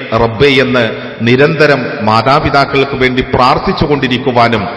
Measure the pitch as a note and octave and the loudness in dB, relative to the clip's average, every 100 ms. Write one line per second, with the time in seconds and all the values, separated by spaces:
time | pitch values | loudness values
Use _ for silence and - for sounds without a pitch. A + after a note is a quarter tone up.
0 | - A2+ A#2 G#2+ C#3+ C3+ B2+ B2+ A2+ - | -4 0 0 2 2 4 2 0 -2 -4
1 | - - A2+ B2+ D3 D#3 D3+ C3+ B2 - | -10 -4 0 2 2 2 2 2 -2 -4
2 | G#2+ A2 A#2+ D3 D#3 C#3 C3+ C3+ C3 - | 0 0 2 0 2 0 0 0 -2 0
3 | B2+ B2+ B2 - B2+ D#3+ G3 F#3 D3+ C#3+ | -2 -2 -2 0 2 0 -2 -4 -2 -2
4 | B2+ B2 C#3 A#2+ A#2 A2+ F#2 | -2 -2 -2 2 2 0 -4